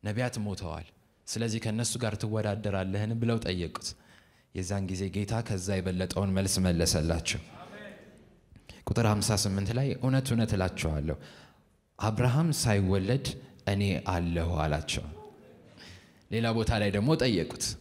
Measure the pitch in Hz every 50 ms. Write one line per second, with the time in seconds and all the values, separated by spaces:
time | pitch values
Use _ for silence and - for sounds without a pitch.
0 | - 101 104 110 123 123 120 117 104 104 95 - 95 82 78 80 82 - _ _
1 | _ _ _ _ _ - - 113 117 117 107 113 - 117 107 110 117 110 - 117
2 | 120 110 104 107 - 107 107 110 104 107 101 110 104 104 98 95 95 95 95 101
3 | 107 107 117 117 117 117 117 113 113 - 92 90 87 80 - - - - - -
4 | - - - - _ _ _ _ _ _ _ 92 92 87 101 98 98 90 95 92
5 | 98 98 90 101 104 98 113 113 117 - 107 95 90 101 101 95 87 95 90 90
6 | 92 90 - 92 101 98 95 95 95 95 - - 92 92 87 82 85 82 - 82
7 | 78 82 82 80 80 - - - - - - - - - - - - - - -
8 | - - - - - - - - _ _ - - - _ - - - - 107 117
9 | 117 107 107 104 101 - 110 98 - 104 95 98 98 95 110 123 135 139 110 -
10 | - 131 131 135 131 131 120 117 113 101 - 95 92 92 - - - 80 78 76
11 | 71 78 73 - - - - - - - - _ _ _ _ _ _ _ _ -
12 | 107 107 110 104 123 127 120 147 165 170 151 - - 120 107 101 95 92 98 98
13 | 92 98 123 135 - - - - - - - - - - 101 98 101 101 92 73
14 | - - 90 87 87 87 82 85 82 85 85 80 76 78 73 76 76 - - -
15 | - - - - - - - - - - - - - - - - - - - -
16 | - - - - _ _ - 110 117 117 113 113 110 - 123 110 104 101 95 101
17 | 104 135 160 151 123 131 110 87 80 - - - - - - -